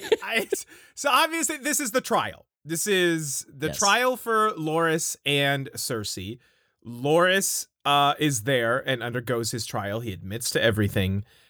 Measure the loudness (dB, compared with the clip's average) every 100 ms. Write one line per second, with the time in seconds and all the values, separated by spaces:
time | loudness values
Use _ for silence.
0 | 2 -2 0 -2 -2 -4 -6 -20 -20 -6
1 | 2 4 4 0 -4 -2 -2 -2 0 -2
2 | 0 0 0 -6 -18 _ -8 -4 0 2
3 | 4 2 -2 -8 -10 -6 -4 0 2 4
4 | 2 -2 0 0 0 0 -2 2 2 0
5 | -2 -6 0 2 2 0 -4 -8 -6 -4
6 | -6 -8 -10 -12 _ _ _ _ -18 -6
7 | 2 4 4 2 0 -4 -8 _ 2 4
8 | 4 2 0 0 0 0 2 0 -2 -4
9 | -4 -4 -2 -2 -2 -6 -6 -6 -4 -4
10 | -6 -8 -8 -6 -4 2 2 4 2 2
11 | 0 0 -4 _